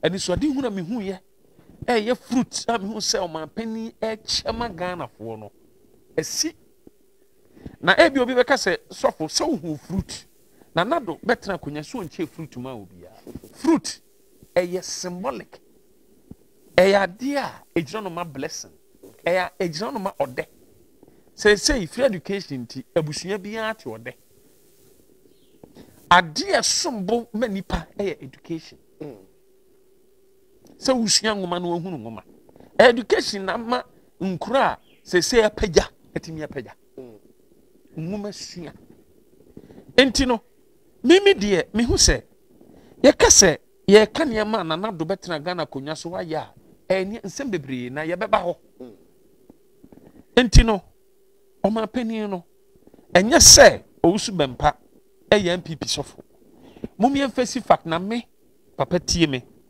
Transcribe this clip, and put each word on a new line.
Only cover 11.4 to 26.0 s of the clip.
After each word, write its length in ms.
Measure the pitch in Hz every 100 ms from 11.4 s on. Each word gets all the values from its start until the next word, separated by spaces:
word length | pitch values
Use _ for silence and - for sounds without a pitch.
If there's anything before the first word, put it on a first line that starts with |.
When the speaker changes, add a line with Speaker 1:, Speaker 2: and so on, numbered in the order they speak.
| - 175
Speaker 1:
akonnwa 280 | - 147 147
so 140 | 254
nkyɛ 240 | 170 - 165
fruit 300 | - 156 127
ma 160 | 127
obiara. 420 | 123 98 90 85 - - - -
Fruit, 480 | - 294 320 - - _ _ _ _ -
ɛyɛ 300 | 175 180 180
symbolic. 760 | - - 180 175 226 226 - - _ _ _ _ _ _ _ - _ _ _ -
Ɛyɛ 320 | 190 202 190
adeɛ 300 | 190 262 285
a 260 | 202 - _
ɛgyina 300 | 165 165 220
no 60 | 196
ma 160 | 170 175
blessing. 460 | 135 143 - 104 _ _ _ - - -
Ɛyɛ, 260 | 180 180 _
ɛgyina 360 | 185 151 226
no 60 | 269
ma 120 | 190 -
ɔdɛ. 260 | 139 127 156 _ _ _ _ _ - _ _
Seesei, 540 | - 208 208 - 269 165
free 160 | -
education 640 | 262 185 - 202 - 135 117
nti, 180 | - -
abusua 440 | 170 151 151 170 208
biara 360 | 196 220 220
te 160 | 220 131
ɔdɛ. 240 | 110 120 - _ _ _ _ _ _ _ _ _ _ _ _ _ _ - - - -